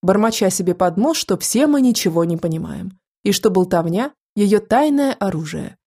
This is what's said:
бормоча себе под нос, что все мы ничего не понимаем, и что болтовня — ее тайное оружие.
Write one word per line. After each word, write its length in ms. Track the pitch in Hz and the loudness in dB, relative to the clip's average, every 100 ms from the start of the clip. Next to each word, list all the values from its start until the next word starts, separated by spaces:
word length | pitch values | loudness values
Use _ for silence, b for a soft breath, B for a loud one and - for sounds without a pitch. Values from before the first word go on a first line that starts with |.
бормоча 480 | 180 196 220 220 190 | 2 2 2 0 -2
себе 260 | 185 180 180 | 0 -2 0
под 220 | 180 170 | 0 0
нос, 200 | 262 311 | 0 -2
что 200 | - 190 | -2 -4
все 300 | - 220 302 | -2 0 2
мы 140 | 294 | 4
ничего 440 | 254 226 190 165 170 | 2 2 0 0 0
не 120 | 165 | -2
понимаем, 640 | 170 160 - - 185 - _ _ | -4 -6 -8 -10 -12 -16 _ _
и 80 | 202 | -2
что 180 | 196 220 | 0 2
болтовня — 640 | 190 180 180 165 175 269 _ _ - | 2 2 0 0 -2 -4 _ _ 0
ее 240 | 202 208 | 2 2
тайное 540 | 214 226 302 285 277 | 2 2 2 2 0
оружие. 640 | - 196 165 156 160 - - | -2 -4 -4 -8 -8 -10 -14